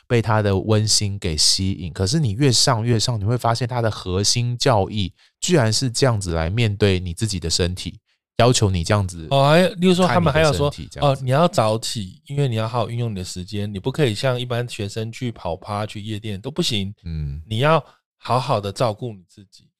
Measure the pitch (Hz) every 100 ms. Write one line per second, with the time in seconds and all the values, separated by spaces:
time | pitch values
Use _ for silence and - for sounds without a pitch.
0 | - 120 110 110 104 95 104 107 107 -
1 | 104 98 92 80 - - 95 - 85 71
2 | 95 160 139 101 143 117 - 113 117 113
3 | 113 117 98 120 117 117 120 123 113 -
4 | 92 92 104 120 120 120 143 110 95 107
5 | 90 - _ _ - 175 110 107 131 117
6 | 135 110 95 82 82 110 113 101 104 92
7 | 90 82 110 95 82 - 90 92 - -
8 | _ _ _ - 120 127 104 92 82 107
9 | 92 87 80 139 139 160 185 180 180 180
10 | 180 180 165 156 160 135 143 - - -
11 | 143 135 127 135 175 151 110 110 - 117
12 | 92 - - 143 139 110 110 120 107 117
13 | 117 98 90 92 90 104 104 98 135 135
14 | 139 104 135 123 123 120 120 - 101 113
15 | 110 110 123 - 87 82 - 104 107 107
16 | 104 104 110 95 135 156 175 104 98 -
17 | 85 80 73 71 80 110 143 160 - _
18 | _ _ - 120 127 117 101 98 123 104
19 | 123 101 87 - 98 _ _